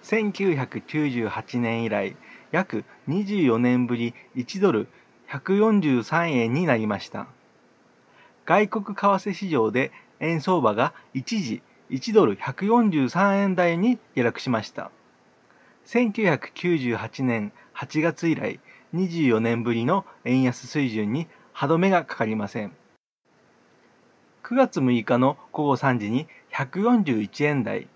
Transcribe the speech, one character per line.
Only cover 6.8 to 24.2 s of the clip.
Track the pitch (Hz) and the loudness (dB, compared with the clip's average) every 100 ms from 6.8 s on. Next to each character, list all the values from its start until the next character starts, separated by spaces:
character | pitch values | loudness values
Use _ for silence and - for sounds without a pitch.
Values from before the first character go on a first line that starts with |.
| 110 | 0
ま | 101 | -4
し | - | -6
た。 | 98 - - _ _ _ _ _ _ _ _ - _ - | -12 -14 -16 _ _ _ _ _ _ _ _ -20 _ 0
外 | 175 208 | 2 2
国 | 220 202 | -2 -6
為 | |
替 | 202 202 190 202 | -2 0 0 -2
市 | 185 196 | -8 -2
場 | 151 110 | 0 2
で | 110 139 - - _ | 0 -2 -6 -20 _
円 | 156 165 | -4 -2
相 | 139 180 | 0 2
場 | 120 | 2
が | 104 139 - _ | 2 0 -2 _
一 | 135 127 226 | -10 -4 -4
時 | 147 107 _ _ _ | -4 -6 _ _ _
一 | 131 175 | -8 2
ド | 214 | 4
ル | 147 98 | 4 2
百 | - 131 | -6 -4
四 | 202 233 220 | 0 2 4
十 | 160 127 | 2 0
三 | 165 202 196 | 2 2 2
円 | 202 | 0
台 | 180 175 170 | 2 2 2
に | 214 247 _ | 0 0 _
下 | - | -2
落 | 117 - | -2 -2
し | - | -2
ま | 117 | -2
し | 104 | -4
た。 | - - _ _ _ _ _ _ _ _ _ | -12 -14 _ _ _ _ _ _ _ _ _
千 | _ 240 240 | _ 0 0
九 | 202 | 2
百 | 208 139 - | 2 2 -2
九 | - 180 170 | -6 -2 0
十 | 127 110 | 0 -2
八 | 113 - | -6 -4
年 | 131 117 104 - - | -2 -2 -4 -10 -20
八 | - 135 151 | -14 -6 0
月 | 160 156 170 | 0 0 -2
以 | |
来、 | 151 135 - _ - _ | -2 -2 -8 _ -20 _
二 | 160 185 | -4 -4
十 | 165 143 | 0 2
四 | 110 | 4
年 | 117 117 | 2 0
ぶ | 117 | 0
り | 113 | -2
の | 120 190 - - | 0 -2 -4 -12
円 | - 127 | -2 2
安 | 131 120 127 | 2 0 -6
水 | 151 135 | -4 -2
準 | 110 104 | -2 -4
に | 127 165 - _ | -4 -6 -14 _
歯 | - 139 | -6 0
止 | 165 | 2
め | 190 | 4
が | 185 151 | 2 0
か | - | -4
か | |
り | 113 | -4
ま | 110 104 | -2 -4
せ | 120 | -6
ん。 | 104 - _ _ _ _ _ _ _ _ _ _ _ _ _ _ | -10 -12 _ _ _ _ _ _ _ _ _ _ _ _ _ _